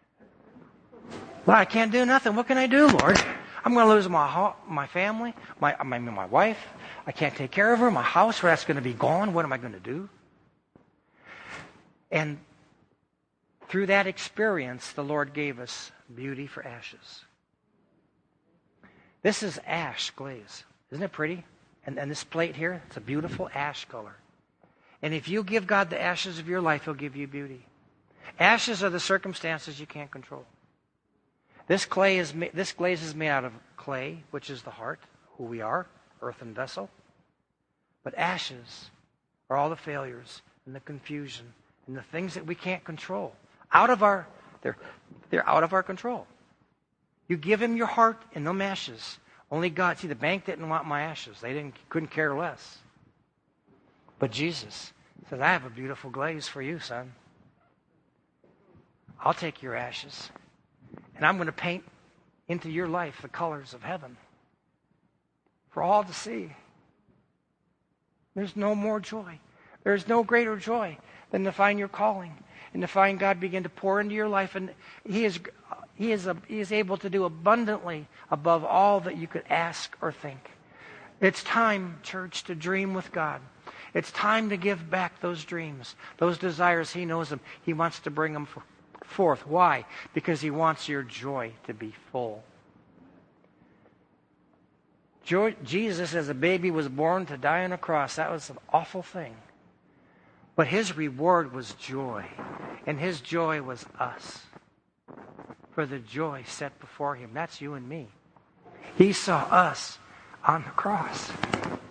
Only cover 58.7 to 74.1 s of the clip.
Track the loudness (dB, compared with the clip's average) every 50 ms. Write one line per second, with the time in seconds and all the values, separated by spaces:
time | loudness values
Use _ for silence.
58.7 | _ -20 _ _ _ _ _ -20 -12 -2 0 0 0 0 -2 -8 -8 -8 -10 -8
59.7 | -6 -6 -6 -6 -8 -10 -12 -12 -14 -14 -16 -16 -18 -20 -20 _ _ _ _ _
60.7 | _ _ -20 -20 -20 -20 -20 -18 -6 2 4 4 4 4 -2 -4 -4 -4 -4 -4
61.7 | -4 -4 -8 -16 _ _ _ _ _ _ _ _ _ _ _ -6 -6 -6 -4 -6
62.7 | -4 -4 -2 -2 -2 -4 -4 -6 -10 -14 -16 -12 -6 -4 -4 -4 -4 -6 -12 -16
63.7 | -18 -14 -10 -10 -10 -10 -10 -16 -20 -20 _ _ _ _ _ _ _ _ _ _
64.7 | _ _ _ _ _ _ _ _ _ _ _ _ _ _ _ _ _ _ _ _
65.7 | -4 -2 2 4 4 4 4 2 -6 -10 -10 -8 -8 -8 -8 -10 -14 -20 -20 _
66.7 | _ _ _ _ _ _ _ _ _ _ _ _ _ _ _ _ _ _ _ _
67.7 | _ _ _ _ _ _ _ _ _ _ _ _ -6 -6 -6 -4 -4 0 0 0
68.7 | 2 2 0 0 -2 -2 -4 -6 -10 -10 -10 -10 -16 -18 _ _ _ _ -20 -20
69.7 | -16 -4 2 2 2 2 2 2 4 4 4 6 4 4 4 4 0 -4 -2 -2
70.7 | 0 0 0 -2 -6 -12 -18 -20 -20 -20 -10 -4 -2 0 0 0 2 4 4 4
71.7 | 4 2 -2 -4 -2 0 2 2 0 0 -6 -12 -14 -18 -20 -20 -20 -20 -20 -10
72.7 | -6 -4 -4 0 4 4 6 6 4 2 2 2 2 2 0 -2 -2 -4 -4 -6
73.7 | -8 -2 0 2 2 2 2 0